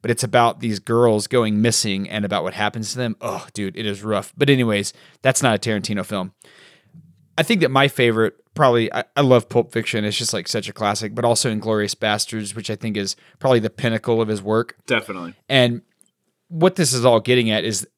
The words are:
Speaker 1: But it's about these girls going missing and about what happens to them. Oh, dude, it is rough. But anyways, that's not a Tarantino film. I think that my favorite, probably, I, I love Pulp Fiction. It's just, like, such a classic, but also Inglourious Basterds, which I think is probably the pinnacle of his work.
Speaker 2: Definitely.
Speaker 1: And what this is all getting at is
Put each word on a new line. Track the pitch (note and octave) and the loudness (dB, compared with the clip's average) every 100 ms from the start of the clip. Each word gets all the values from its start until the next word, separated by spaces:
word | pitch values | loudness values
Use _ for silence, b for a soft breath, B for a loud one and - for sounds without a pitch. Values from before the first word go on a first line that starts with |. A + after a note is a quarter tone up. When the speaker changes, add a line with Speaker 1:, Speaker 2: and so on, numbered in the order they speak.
Speaker 1:
But | A#2 | -2
it's | A#2 | -2
about | A#2+ B2 A#2 - | 0 2 2 0
these | A#2+ G#2 | -6 -6
girls | - A#2 A#2+ G#2+ G#2 | 0 2 4 2 0
going | B2+ A2 G#2 | 0 2 2
missing | A2+ G#2+ A2 F#2+ G2 | 2 0 -2 -4 -6
and | G#2+ G2+ | -6 -4
about | G2 | -2
what | E2+ | -4
happens | G2+ G#2 A2+ G#2+ | -4 -4 -4 -10
to | A#2+ | -6
them. | B2 G#2+ | -6 -6
Oh, | A2+ - - | -8 -10 -12
dude, | - G2+ F2 | -8 -8 -6
it | G#2+ | -6
is | G2+ | -6
rough. | G#2+ G#2 G2+ - | -4 -4 -4 -2
But | C#3+ | 2
anyways, | C3+ A#2 G#2 G2+ b b b | 4 4 0 -4 b b b
that's | C3 - | 0 2
not | C3 G#2+ | 2 0
a | - | 0
Tarantino | G#2+ - G#2 F#2 | -4 -4 -6 -6
film. | G#2 F#2 _ b b b b b b _ _ _ - | -8 -8 _ b b b b b b _ _ _ -4
I | |
think | B3 A#3 | 0 2
that | C#3+ | 2
my | C3+ C#3 | 4 2
favorite, | - A#2+ A2+ A2 - _ - | 2 2 4 0 -2 _ 2
probably, | C#3 A#2+ A2+ | 4 4 2
I, | - - - | -4 -6 0
I | |
love | C#3 B2 - | 4 4 4
Pulp | A#2+ A#2 | -2 0
Fiction. | A#2 A2 A2+ | -4 -4 -4
It's | G#2 G2+ | -2 -4
just, | A2+ | -4
like, | G#2+ E2+ | -6 -6
such | A#2 F#2+ | -6 -6
a | |
classic, | G2 G#2 G2+ A2 | -4 -4 -2 -6
but | A2+ | -2
also | A#2 A#2 C3 | 0 2 0
Inglourious | G#2+ G#2+ G#2+ G#2 - | -2 -2 -2 -2 -2
Basterds, | A2 G#2 - A2+ G2+ A2+ | -2 -2 -2 -6 -8 -10
which | G#2 | -8
I | G#2+ | -6
think | A2+ G#2 | -4 -4
is | G2 - b b | -4 -8 b b
probably | C3+ B2 | 2 2
the | G#2+ | 2
pinnacle | - B2 A2+ - A2+ | -4 -2 -2 0 0
of | A2 | 0
his | G#2+ | -2
work. | G2 A2 A2+ - - | -2 -2 -2 -10 -2
Speaker 2:
Definitely. | A#2+ G2 F#2+ E2+ - _ | -2 -2 -12 -12 -16 _
Speaker 1:
And | C3+ B2 A#2+ _ _ _ _ _ _ _ | 2 2 0 _ _ _ _ _ _ _
what | E3 F3+ F#3 | 2 2 2
this | D3+ | 0
is | B2+ B2 | 2 4
all | A2+ | 4
getting | G2+ B2 A2+ | 4 2 2
at | G#2+ | 0
is | F#2 G2+ - | -2 -6 -8